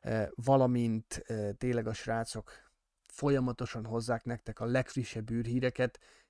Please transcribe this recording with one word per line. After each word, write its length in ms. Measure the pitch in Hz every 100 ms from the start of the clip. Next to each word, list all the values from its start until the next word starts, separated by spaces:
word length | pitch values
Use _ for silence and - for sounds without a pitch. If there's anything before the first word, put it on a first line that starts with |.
ö, 200 | - 113 104
valamint, 880 | - 120 135 127 123 117 110 - - -
ö, 260 | 110 104
tényleg 340 | 101 127 120 110
a 60 |
srácok 580 | 110 - 113 113 113 - - - _ _ _ _
folyamatosan 720 | - 143 139 127 120 123 117
hozzák 400 | 110 117 113 113
nektek 360 | - 120 - 107
a 40 |
legfrissebb 680 | 117 127 127 - 117 113 107
űrhíreket, 680 | 117 117 127 127 - 123 - - -